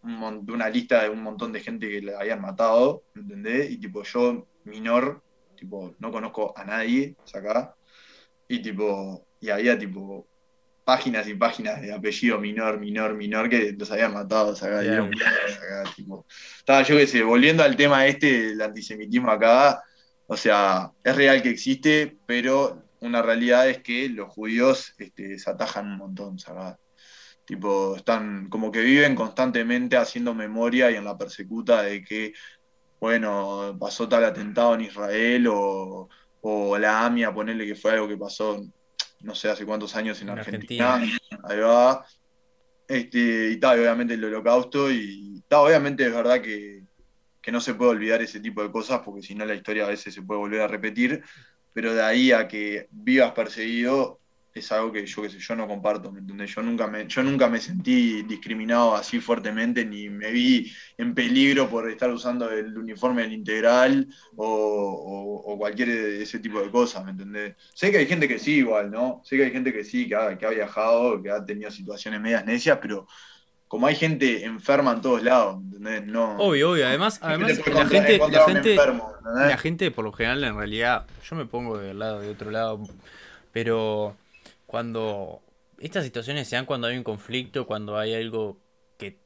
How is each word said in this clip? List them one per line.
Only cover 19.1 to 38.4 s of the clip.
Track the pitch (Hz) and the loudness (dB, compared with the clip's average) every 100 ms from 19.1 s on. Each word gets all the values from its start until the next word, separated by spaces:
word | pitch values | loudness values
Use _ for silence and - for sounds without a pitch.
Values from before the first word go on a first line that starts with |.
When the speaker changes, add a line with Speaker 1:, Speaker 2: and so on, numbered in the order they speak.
| 120 123 | 0 2
Speaker 1:
acá, | 107 113 123 143 - - _ _ _ _ | 4 6 8 8 4 -6 _ _ _ _
o | 107 | -2
sea, | 113 104 98 92 92 _ | 4 6 6 2 -2 _
es | 123 131 | 0 4
real | 139 135 | 6 6
que | 123 | 4
existe, | 117 - 135 151 151 147 - - | -2 -2 0 4 4 2 -6 -4
pero | 120 123 135 139 - _ _ | -2 2 2 0 -4 _ _
una | 120 120 | -4 0
realidad | 113 113 120 123 131 | 2 2 4 6 6
es | 127 | 2
que | - 120 135 | -4 -4 -4
los | 113 95 | -6 -10
judíos, | 101 110 113 127 131 - _ | -8 -4 2 4 2 -2 _
este, | 95 - 98 98 | -20 -14 -12 -10
se | - | -8
atajan | 95 107 - 104 | -6 -6 -6 -8
un | 98 | -10
montón, | 98 95 101 95 | -10 -12 -10 -12
sacá. | - 90 95 - _ _ _ - - _ _ | -14 -12 -12 -14 _ _ _ -20 -20 _ _
Tipo, | 101 101 98 98 95 | -8 -2 0 -2 -4
están | 101 113 107 101 98 | 0 0 0 -8 -8
como | 110 110 | -6 -4
que | 110 | 0
viven | 117 139 147 127 | 4 6 6 2
constantemente | 110 - 127 117 117 123 123 123 | -2 -2 0 0 0 -2 2 2
haciendo | 113 123 120 | 2 -2 -4
memoria | 113 107 110 117 123 123 | -4 -6 -2 0 4 4
y | 113 | 2
en | 101 | -6
la | 98 | -10
persecuta | 101 - 95 113 113 117 | -10 -12 -10 -8 2 2
de | 101 101 | 2 -4
que, | 95 107 107 - - - _ _ _ _ | -6 -6 -6 -10 -20 -20 _ _ _ _
bueno, | 113 113 110 101 98 101 101 98 | 0 0 0 -2 -4 -6 -8 -6
pasó | 101 - 113 | -8 -6 2
tal | 117 113 | 4 4
atentado | 92 104 101 120 113 | 2 -4 2 4 4
en | |
Israel | 110 101 104 107 117 123 120 | -2 -8 -4 0 2 4 4
o, | 104 101 95 95 95 92 _ _ _ | 4 0 -2 -8 -12 -16 _ _ _
o | 110 107 101 101 | -4 -2 0 2
la | 107 110 120 | 2 2 2
amia, | 120 110 | 2 0
ponele | 101 107 113 104 | -2 -6 -6 -6
que | 104 | -2
fue | 107 | 0
algo | 110 107 | 2 0
que | 104 | -6
pasó | 101 - | -10 -4